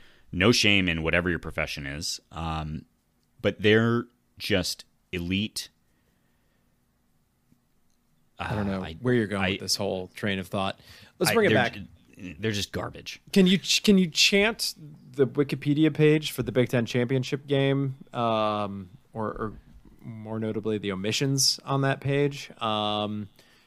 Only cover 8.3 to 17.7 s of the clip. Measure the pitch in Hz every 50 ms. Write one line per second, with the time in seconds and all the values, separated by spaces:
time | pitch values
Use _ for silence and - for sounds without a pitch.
8.3 | _ - - - 107 104 101 98 98 95 92 80 80 80 117 127 123 120 110 90
9.3 | 104 98 95 92 98 - 101 95 - - 101 98 95 92 92 - - - - 104
10.3 | 98 95 92 - - 98 95 98 - - - - - - - - _ - 180 180
11.3 | 208 233 208 180 - 127 120 117 - 104 92 - - - _ _ - - 104 87
12.3 | 82 76 107 110 104 101 95 - - 92 85 85 - - - - - - _ -
13.3 | - 202 185 180 196 160 - - - - - 220 202 190 185 160 - - - -
14.3 | 202 196 202 226 226 - - - - - 156 147 156 - - - - 143 135 117
15.3 | 123 143 143 139 - 131 - 147 143 147 156 156 147 - 151 151 151 156 151 -
16.3 | - - 120 120 104 127 123 - - 123 113 - - 123 123 123 135 131 127 -
17.3 | 151 135 147 143 143 135 139 139